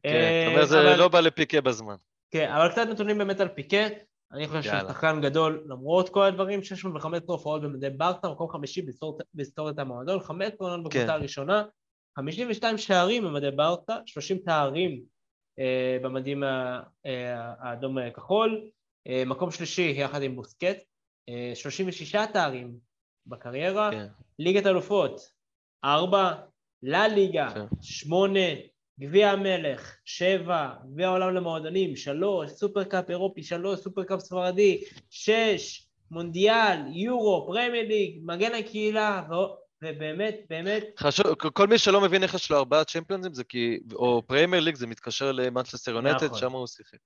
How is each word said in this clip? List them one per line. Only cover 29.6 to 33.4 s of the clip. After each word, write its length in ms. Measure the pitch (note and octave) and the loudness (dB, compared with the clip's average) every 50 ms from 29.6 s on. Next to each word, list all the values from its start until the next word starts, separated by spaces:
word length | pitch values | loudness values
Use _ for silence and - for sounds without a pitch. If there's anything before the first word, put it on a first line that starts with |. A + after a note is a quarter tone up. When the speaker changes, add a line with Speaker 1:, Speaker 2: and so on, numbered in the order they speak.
| D#3+ D3 C3 A#2 - - - _ _ | -2 -4 -6 -6 -10 -18 -20 _ _
Speaker 2:
שבע, 640 | - - - F3 F#3 G3 F#3 E3 F3 F3 E3 D3 B2+ A#2 - B2 C3 C#3 | -14 -6 0 2 2 2 0 0 -2 -2 -2 -2 -4 -8 -14 -18 -14 -4
גביע 140 | D3+ F3+ | -2 0
העולם 260 | F#3 F#3 F#3 F#3 F#3 F#3 | 0 2 2 0 0 0
למועדונים, 640 | F#3 F3+ E3+ E3 D#3+ D#3 D#3+ F3 F#3+ F#3+ E3 C3+ | -2 -2 -2 -4 -6 -6 -4 -2 0 0 -2 -4
שלוש, 560 | B2 - C#3+ C#3 D#3 F#3 G#3 G3 F3 D3+ C#3+ | -8 -8 -6 -4 -2 0 0 0 -2 -4 -6
סופרקאפ 580 | D3+ - G#3 G3+ G3 G3+ F#3+ G3 G3 F#3 F3+ F3+ | -6 -6 -6 -2 -2 -4 -4 -2 -2 -4 -2 -4
אירופי, 340 | F3 F3+ F#3+ G3 G3 F#3+ | -4 -2 -2 -4 -4 -8